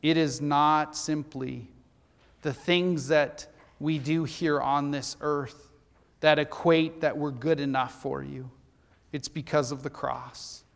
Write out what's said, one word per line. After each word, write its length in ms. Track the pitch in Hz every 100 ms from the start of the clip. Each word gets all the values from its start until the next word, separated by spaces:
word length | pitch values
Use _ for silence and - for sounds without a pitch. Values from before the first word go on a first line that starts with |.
It 140 | 151 160
is 240 | 156 127
not 540 | 147 143 147 156 151 -
simply 720 | - 151 147 135 131 127 110 - _ _ _ _ _ _
the 120 | 151
things 560 | 131 - 180 180 165 131
that 380 | 151 143 - - - - _
we 200 | 147 156
do 240 | 131 160
here 380 | 151 - 165 147
on 300 | 127 139 143
this 260 | 143 127 -
earth 500 | 151 147 135 - - _ _ _ _ _
that 180 | 156 151
equate 640 | 147 - 170 165 160 160
that 160 | 151 127
we're 140 | 147
good 280 | 131 139 160
enough 340 | 143 131 123 -
for 220 | 139 135
you. 260 | 135 135 127 - _ _ _ _ _
It's 160 | 147 -
because 460 | - 135 156 131
of 100 | 139
the 60 | 139
cross. 760 | - 135 127 127 - - - _